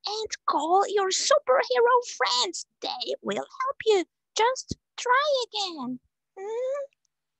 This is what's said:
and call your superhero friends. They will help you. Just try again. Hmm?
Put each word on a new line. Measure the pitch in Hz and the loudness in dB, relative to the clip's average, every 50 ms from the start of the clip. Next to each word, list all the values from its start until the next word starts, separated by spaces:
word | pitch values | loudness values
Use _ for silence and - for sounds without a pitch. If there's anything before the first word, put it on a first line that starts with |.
| - | -10
and | 392 415 440 440 427 - - _ | -8 -8 -8 -8 -8 -10 -8 _
call | - - 302 285 320 359 392 392 | -2 -2 0 2 2 4 4 4
your | - 381 415 392 381 | 2 2 0 0 0
superhero | 370 - - - 554 587 - - 508 554 480 480 494 494 466 480 508 480 494 - - | 0 0 2 4 2 4 4 4 2 2 2 2 2 4 4 6 4 4 2 0 -4
friends. | - 508 508 494 494 466 370 330 - - _ _ _ - | -4 -2 0 0 0 0 -2 -4 -8 -12 _ _ _ -10
They | - - 254 240 - - - - | -10 -8 -8 -8 -8 -8 -6 -6
will | 214 202 | -6 -6
help | 233 269 - - - 523 539 - - - | -6 -6 -8 -8 -6 -6 -6 -6 -2 2
you. | 453 415 370 330 - _ _ _ _ - | 2 4 2 2 -2 _ _ _ _ 0
Just | - 440 480 523 - - - - - _ _ _ - | 2 2 2 2 0 -6 -10 -12 -12 _ _ _ -6
try | - 494 494 539 587 622 554 508 480 | 0 2 2 2 4 2 0 0 -2
again. | - - 415 392 359 339 294 254 240 254 247 _ _ _ _ _ _ _ 392 | -4 -4 -6 -6 -6 -6 -8 -8 -8 -8 -10 _ _ _ _ _ _ _ -12
Hmm? | 381 415 440 466 508 508 554 571 554 571 _ _ _ _ _ _ _ _ _ _ | -10 -8 -6 -4 -4 -4 -4 -6 -8 -10 _ _ _ _ _ _ _ _ _ _